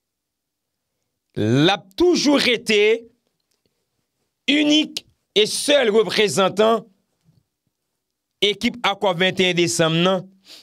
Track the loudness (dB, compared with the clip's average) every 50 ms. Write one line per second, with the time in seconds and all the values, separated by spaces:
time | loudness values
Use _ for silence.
0 | _ _ _ _ _ _ _ _ _ _ _ _ _ _ _ _ _ _ _ _
1 | _ _ _ _ _ _ -8 -4 -2 0 2 2 2 2 0 -2 -6 _ _ 0
2 | 0 2 2 2 2 2 0 2 2 0 -2 -2 -2 0 0 2 2 2 0 0
3 | -4 -12 _ _ _ _ _ _ _ _ _ _ _ _ _ _ _ _ _ _
4 | _ _ _ _ _ _ _ _ _ -4 -2 0 0 2 2 0 0 -2 -6 -14
5 | -18 _ _ _ _ _ -2 -2 -2 0 -2 -6 -2 0 0 2 2 2 2 2
6 | 0 0 0 -2 -2 -2 0 0 0 0 2 2 2 2 2 0 -2 -8 _ _
7 | _ _ _ _ _ _ _ _ _ _ _ _ _ _ _ _ _ _ _ _
8 | _ _ _ _ _ _ _ -4 -2 -2 -2 -2 -4 -6 -4 -4 -4 -4 -4 -2
9 | -2 -2 -2 0 -2 -2 0 0 0 0 0 0 -2 -2 0 0 0 0 0 0
10 | 0 0 0 -2 -4 -10 _ _ _ -20 -20 -20